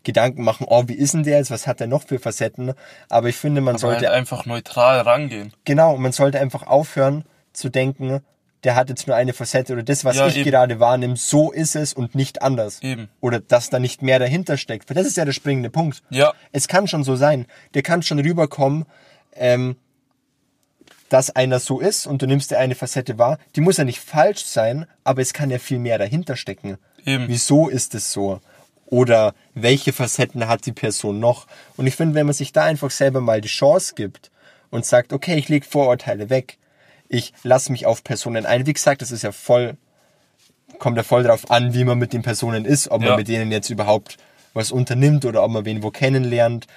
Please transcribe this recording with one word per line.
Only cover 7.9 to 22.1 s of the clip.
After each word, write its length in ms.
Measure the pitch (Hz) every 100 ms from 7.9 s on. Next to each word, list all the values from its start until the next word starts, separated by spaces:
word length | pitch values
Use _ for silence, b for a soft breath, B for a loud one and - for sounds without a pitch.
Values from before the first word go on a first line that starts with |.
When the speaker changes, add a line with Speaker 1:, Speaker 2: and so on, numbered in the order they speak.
| 135 131 135 - _ _ _
Speaker 1:
der 120 | 131 123
hat 140 | 127
jetzt 180 | 127 -
nur 80 | -
eine 180 | 127
Facette 400 | - 120 - -
oder 100 | 123
das, 220 | 117 139 165
was 120 | 135
Speaker 2:
Ja, 100 | 135
Speaker 1:
ich 100 | 131
Speaker 2:
eben. 120 | 139
Speaker 1:
gerade 300 | 131 123 113
wahrnehme, 360 | 120 127 127 123
so 360 | - 147 156
ist 240 | 156 160 151
es 180 | 147
und 200 | - 120 135
nicht 260 | 135 -
anders. 400 | 135 127 104 -
Speaker 2:
Eben. 260 | 131 123 107 _
Speaker 1:
Oder 200 | 123 117
dass 300 | - 123 -
da 100 | 127
nicht 220 | 123 -
mehr 180 | 131 131
dahinter 380 | 123 165 175 143
steckt. 320 | - 110 -
Weil 60 | 135
das 120 | 233
ist 100 | -
ja 80 | 147
der 60 |
springende 380 | 131 147 135 120
Punkt. 340 | 160 165 131 -
Speaker 2:
Ja. 240 | 131 151 - b
Speaker 1:
Es 160 | 143 -
kann 200 | 180 202
schon 160 | 160
so 120 | 135 127
sein. 320 | 143 143 120 b b
Der 80 | 143
kann 220 | 151 170
schon 160 | 165 151
rüberkommen, 680 | 147 170 151 - 135 151 156 b b b b
ähm, 440 | - 123 123 127 127 _ _ _ _ _ _ _ _ _ _ _ _ -
dass 200 | 131 131 131
einer 240 | 127 127
so 200 | - 131
ist 280 | 180 208
und 140 | -